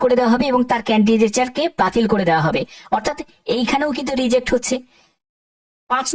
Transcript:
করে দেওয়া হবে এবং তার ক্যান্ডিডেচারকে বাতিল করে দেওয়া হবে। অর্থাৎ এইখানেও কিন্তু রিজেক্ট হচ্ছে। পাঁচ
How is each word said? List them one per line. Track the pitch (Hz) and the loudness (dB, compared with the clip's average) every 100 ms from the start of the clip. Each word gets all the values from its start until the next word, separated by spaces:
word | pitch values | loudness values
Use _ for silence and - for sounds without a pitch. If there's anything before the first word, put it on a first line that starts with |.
করে | 247 247 | 0 2
দেওয়া | 247 | 2
হবে | 240 285 | 2 2
এবং | 254 247 | 0 0
তার | 240 220 | -2 0
ক্যান্ডিডেচারকে | 214 208 226 220 226 254 262 330 - | 2 4 4 2 0 -4 -2 -4 0
বাতিল | 202 233 220 | 0 0 0
করে | 214 175 | 2 2
দেওয়া | 160 156 | 2 0
হবে। | - - - - - | -2 -6 -12 -6 -4
অর্থাৎ | 214 294 311 _ - 233 | -4 -6 -10 _ -6 -4
এইখানেও | 233 277 302 285 | 0 0 -2 -4
কিন্তু | 269 262 | -4 -2
রিজেক্ট | 254 247 247 | 0 0 0
হচ্ছে। | 247 - 254 - _ _ _ _ _ _ _ _ _ - | -2 -2 -6 -8 _ _ _ _ _ _ _ _ _ -6
পাঁচ | 254 262 | -4 0